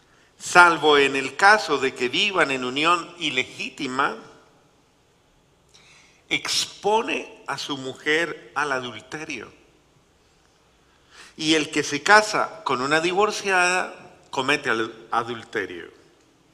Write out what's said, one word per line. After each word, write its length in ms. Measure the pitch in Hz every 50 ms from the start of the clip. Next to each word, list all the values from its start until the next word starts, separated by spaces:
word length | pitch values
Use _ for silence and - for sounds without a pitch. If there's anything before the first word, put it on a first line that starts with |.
| _ _ _ _ _ _ _ -
salvo 580 | - - - 180 175 175 165 156 147 156 147
en 200 | 143 139 135 135
el 200 | 135 131 131 135
caso 420 | - 196 202 214 214 202 - 147 131
de 160 | 131 131 127
que 140 | 123 123 123
vivan 420 | 131 175 202 208 190 180 151 139
en 140 | 135 131 127
unión 500 | 123 127 143 151 165 175 170 156 - - -
ilegítima, 960 | 165 147 131 131 123 - - - 202 - - - 143 127 127 135 143 180 226 226 - - - - _ _ _ _ _ _ _ _ _ _ _ _ _ _ _ _ _ _ _ _ _ _ _ _ _ _ _ _ _ _ - - - _ _ _ _ -
expone 1120 | 160 147 - - - - - - - - - 202 214 233 240 269 147 131 - - - - -
a 120 | - 139 -
su 180 | - - 147
mujer 760 | 135 131 131 127 - - 151 151 160 170 156 156 - - - -
al 180 | 135 147 147
adulterio. 800 | 135 131 123 123 113 107 - - - 151 156 156 135 110 101 101 - _ _ _ _ _ _ _ _ _ _ _ _ _ _ _ _ _ _ _ _ _ _ _ _ _ _ _ _ _ _ _ - - - - _
Y 180 | - 156 156 160
el 160 | 156 147 -
que 120 | - 151
se 200 | 143 - 147 143
casa 600 | - - 208 214 214 - - 143 107 - - - -
con 160 | - 135 123
una 200 | 127 147 151 160
divorciada 960 | 160 180 180 190 214 214 202 - - 196 190 180 180 180 180 180 170 - - - - - - - _ _
comete 400 | - 139 127 135 147 143 143 131
al-, 380 | 113 113 113 117 113 - - -
adulterio. 800 | 107 117 117 117 117 113 107 - - 110 95 87 90 85 80 - - - _ _ _ _ _ _ _ _ _ _